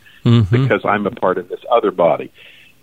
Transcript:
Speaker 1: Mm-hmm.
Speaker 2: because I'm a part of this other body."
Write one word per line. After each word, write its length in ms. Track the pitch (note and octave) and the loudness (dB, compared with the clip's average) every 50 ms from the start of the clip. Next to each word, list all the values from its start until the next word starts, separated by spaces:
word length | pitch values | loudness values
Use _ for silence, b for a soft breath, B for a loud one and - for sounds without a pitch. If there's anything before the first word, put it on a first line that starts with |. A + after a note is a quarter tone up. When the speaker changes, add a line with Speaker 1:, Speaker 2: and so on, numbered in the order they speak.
| b b b b b | b b b b b
Speaker 1:
Mm-hmm. 380 | A#2+ A#2 A#2 A2 F2+ A2 B2 C3+ | 2 2 2 2 2 0 0 2
Speaker 2:
because 220 | B2+ A2+ G2 - | 0 0 0 0
I'm 220 | G2 G2+ G#2 G#2 | -2 -2 -2 -2
a 40 | F#2+ | -4
part 280 | - - - F#2+ F#2 F#2 | -4 -2 -2 -2 -2 -2
of 100 | F2 - | -4 -8
this 120 | F#2 - - - | -12 -14 -4 -2
other 200 | B2+ A#2 A2+ G2+ | 0 0 2 0
body." 400 | F2+ F2+ E2+ E2 D2 C2 C2 - B B B B B B B B B _ | 0 2 2 2 2 0 -4 -10 B B B B B B B B B _